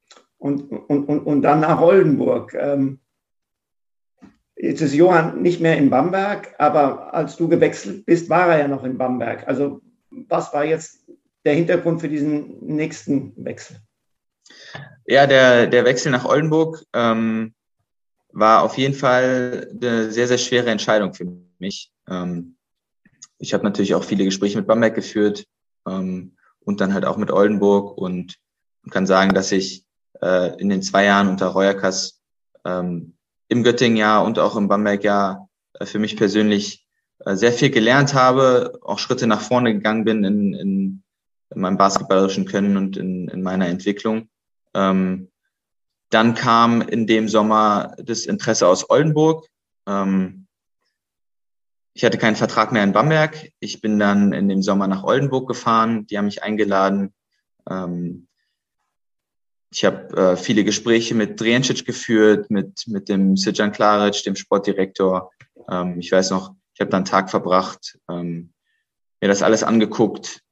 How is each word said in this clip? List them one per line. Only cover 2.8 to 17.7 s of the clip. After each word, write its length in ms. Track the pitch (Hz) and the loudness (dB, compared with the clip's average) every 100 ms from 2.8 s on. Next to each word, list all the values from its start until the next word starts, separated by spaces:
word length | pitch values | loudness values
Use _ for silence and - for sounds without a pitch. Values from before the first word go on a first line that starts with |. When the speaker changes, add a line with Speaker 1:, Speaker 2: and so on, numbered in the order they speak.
| 135 139 _ _ _ _ _ _ _ _ _ _ _ _ - _ _ - | -4 -6 _ _ _ _ _ _ _ _ _ _ _ _ -20 _ _ -8
Speaker 1:
jetzt 260 | - - | -6 -2
ist 120 | 151 | -2
Johann 480 | 143 180 170 165 - | 4 6 6 2 0
nicht 200 | 175 170 | 0 2
mehr 160 | 165 156 | 2 4
in 120 | 135 | 4
Bamberg, 640 | 123 170 190 202 208 - - | 4 2 0 -2 -4 -10 0
aber 520 | 147 151 139 - - - | 2 4 2 0 -8 -4
als 220 | 143 - | -4 -4
du 100 | 165 | 0
gewechselt 580 | 170 151 - 101 - - | 2 2 0 -10 -10 0
bist, 240 | 170 - | 0 2
war 200 | 165 180 | 2 4
er 100 | 156 | 2
ja 80 | 143 | 0
noch 160 | 139 | -4
in 160 | 127 127 | -6 -4
Bamberg. 480 | 127 123 117 110 - | -4 -4 -4 -8 -6
Also 340 | 139 143 135 _ _ _ | -4 -4 -6 _ _ _
was 420 | - - 165 - | -20 -4 -4 -2
war 100 | 143 | -4
jetzt 460 | 151 160 - _ _ - _ _ | -2 -2 -6 _ _ -20 _ _
der 120 | 151 147 | 0 0
Hintergrund 460 | 165 175 170 160 | 2 0 0 -4
für 80 | 160 | -4
diesen 500 | 151 147 147 - - | -4 -2 -4 -6 -16
nächsten 680 | - 151 160 - - 139 107 - | -6 -4 -4 -8 -4 -4 -4 -12
Wechsel? 340 | 127 120 - - _ _ _ _ _ _ _ - - - - _ - | -12 -12 -16 -20 _ _ _ _ _ _ _ -20 -20 -20 -20 _ 2
Speaker 2:
Ja, 180 | 135 139 | 4 6
der, 400 | 135 127 120 110 | 6 6 6 6
der 200 | 120 117 | 4 4
Wechsel 260 | - 147 | 2 0
nach 140 | 123 - | -2 2
Oldenburg, 600 | 139 156 156 160 160 - | 0 2 0 0 -4 -8
ähm, 600 | 120 117 113 113 113 110 _ _ | -2 0 0 -2 -4 -6 _ _